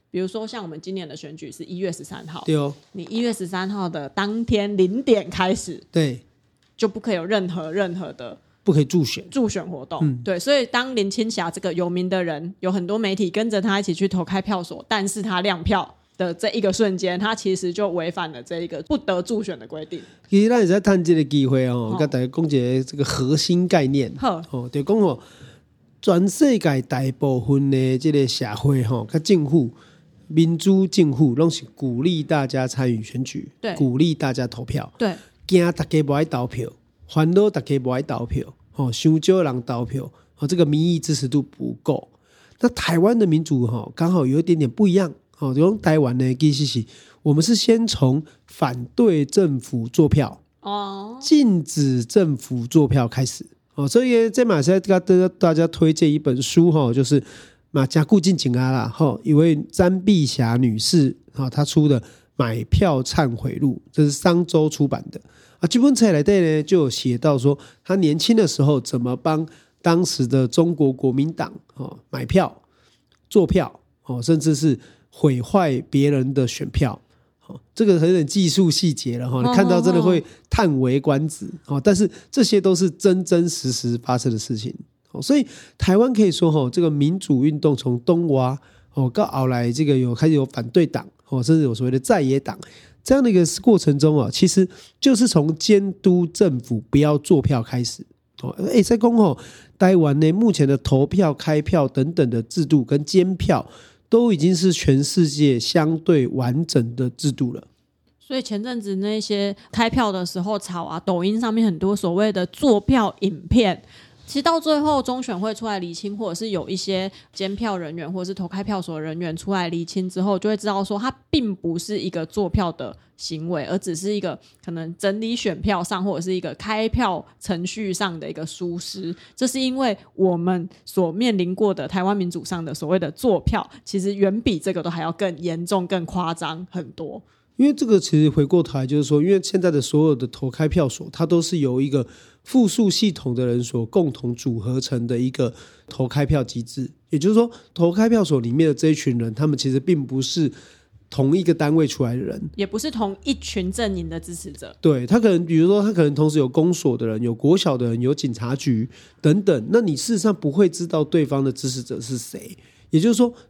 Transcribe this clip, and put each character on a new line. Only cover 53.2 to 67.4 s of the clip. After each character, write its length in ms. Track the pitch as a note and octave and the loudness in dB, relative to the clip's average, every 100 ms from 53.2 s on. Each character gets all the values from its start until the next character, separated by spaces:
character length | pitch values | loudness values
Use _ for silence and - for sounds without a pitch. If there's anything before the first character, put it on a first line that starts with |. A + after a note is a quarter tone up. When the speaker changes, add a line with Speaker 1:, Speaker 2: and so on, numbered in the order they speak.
| C3 | -6
Speaker 2:
始。 200 | - - _ _ - | -8 -16 _ _ -6
哦， 120 | C#3 | 0
所 160 | A#3 | 2
以 260 | B3+ A#3 A3+ | 4 2 2
这 160 | A3 A#3+ | 2 2
嘛 160 | E3+ | 2
是 100 | C#3 | 2
要 280 | F#3+ F#3 F#3 | 2 2 0
跟 300 | F3+ F#3 F#3 - | 4 4 2 2
大 140 | F3 | 2
家 120 | D#3 E3 | 2 0
推 260 | - D#3+ | 2 2
荐 180 | D#3 D#3+ | 4 2
一 80 | D3+ | 2
本 220 | D3 B2+ | 0 -2
书 280 | C3 - F3 | 0 4 4
吼， 240 | D#3 B2+ | 4 2
就 120 | A#2+ C3 | 2 2
是 180 | C#3+ - - - _ _ | 2 0 -10 -20 _ _
嘛， 160 | C#3+ C3+ | -2 0
加 160 | - | 2
固 160 | D3+ G#3 | 4 4
进 180 | E3+ F3+ | 4 0
行 160 | C3 B2 | 0 0
啊 140 | C3 | 0
啦， 200 | C3 A2 | 0 -2
吼， 240 | - D3+ A2 | 0 0 0
一 80 | - | 2
位 240 | D3 E3 D3+ - | 4 4 2 -2
詹 260 | - F3+ F#3 | 0 2 2
碧 240 | F#3+ G3 C#3 | 2 4 2
霞 320 | - A#2 A#2+ | 0 0 2
女 200 | B2+ A2 | 2 0
士， 380 | - F3 C3+ - _ - | 2 2 2 0 _ -8
哦， 140 | C3 | -4
她 140 | C3+ | -2
出 240 | C#3+ - D3+ | 0 2 4
的 140 | C3 - - _ - | 2 -2 -14 _ -4
《买 260 | B2 A2+ G#2+ | -2 -4 0
票 360 | - F#3+ C#3 | 2 4 2
忏 320 | C3 - C#3+ | 0 0 0
悔 200 | A#2 C3+ - | -2 -6 -2
录》， 260 | C#3 - - | -2 -2 -4
这 100 | - | 0
是 80 | D3 | 2
商 340 | C3+ F#3 E3+ E3+ | 2 2 2 2
周 220 | E3 D#3 | 0 0
出 160 | - C#3 | 0 -2
版 160 | A#2+ - | -2 -8
的。 120 | - - _ _ _ | -16 -18 _ _ _
啊， 60 | E3+ | -2
这 140 | B3 | 2
本 140 | C#4 B3 | 4 4
册 100 | A3+ | 4
里 120 | D#3 | 4
面 200 | D3 G3+ | 4 4
呢， 180 | E3+ D#3 | 4 2
就 200 | D3+ F#3 | 2 2
有 60 | C#3 | 2
写 300 | - C3 A#2+ | 0 -2 0
到 180 | D#3 | 2
说， 220 | C#3 | 2